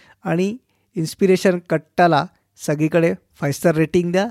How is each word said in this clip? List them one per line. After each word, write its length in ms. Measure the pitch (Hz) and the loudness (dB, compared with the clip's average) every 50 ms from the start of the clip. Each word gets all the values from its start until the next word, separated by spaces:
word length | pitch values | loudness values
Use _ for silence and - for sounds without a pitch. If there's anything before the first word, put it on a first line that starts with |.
| _ _ _ _ - | _ _ _ _ -6
आणि 320 | 185 165 170 185 202 226 262 _ _ _ _ _ _ - | -4 -2 -2 -2 -4 -6 -10 _ _ _ _ _ _ -8
इन्स्पिरेशन 640 | 185 160 160 - - 196 185 190 185 - 196 180 175 170 - | -6 -6 -6 -4 0 2 2 2 2 2 0 0 -2 -4 -4
कट्टाला 560 | 160 156 - _ _ - 175 170 160 139 165 185 _ _ _ _ _ | -4 -4 -6 _ _ 2 2 4 4 2 0 -4 _ _ _ _ _
सगळीकडे 580 | - - - 151 151 160 156 - 170 165 170 190 - _ _ _ - | -10 -6 -4 -2 -2 0 0 0 2 0 0 -2 -4 _ _ _ -8
फाईव्ह 180 | - 143 135 - | -6 -6 -4 0
स्टार 160 | - 175 156 | 0 0 2
रेटिंग 380 | 156 160 151 - 180 175 175 | 2 0 0 0 0 0 0
द्या, 160 | 175 185 202 233 | 0 -2 -2 -4